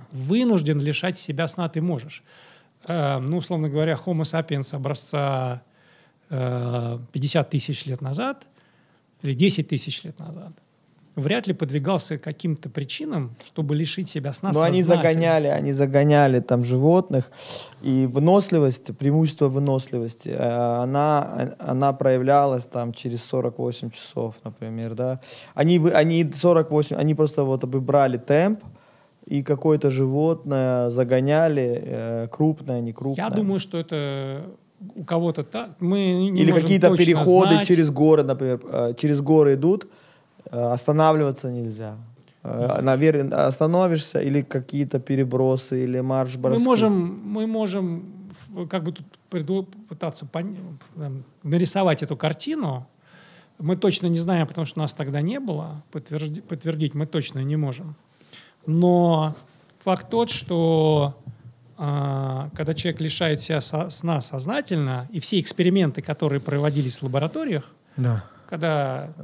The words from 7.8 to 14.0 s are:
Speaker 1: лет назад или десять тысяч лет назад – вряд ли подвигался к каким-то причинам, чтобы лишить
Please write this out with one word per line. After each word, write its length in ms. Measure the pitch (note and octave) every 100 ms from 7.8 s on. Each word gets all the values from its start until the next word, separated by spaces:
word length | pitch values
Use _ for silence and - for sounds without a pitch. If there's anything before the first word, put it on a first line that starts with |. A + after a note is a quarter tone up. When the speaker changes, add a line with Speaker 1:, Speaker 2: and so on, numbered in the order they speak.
| -
Speaker 1:
лет 160 | B2+
назад 460 | C3 C#3+ B3+ C#4 - _ _ _ _ _ _ _
или 120 | C#3
десять 340 | C3 F#3 - -
тысяч 340 | C3+ - -
лет 140 | D#3+ -
назад – 340 | D#3+ D#3+ F#3+ - _ _ _ _ _ -
вряд 280 | C#3 A3+ G3+
ли 80 |
подвигался 640 | - D3+ D3 C#3+ F#3 - D3+
к 60 |
каким-то 460 | - D3 F3 D#3 D3
причинам, 640 | D3+ C#3 - D#4 G3+ B2 A#2 -
чтобы 300 | - D3 D3
лишить 320 | D#3+ -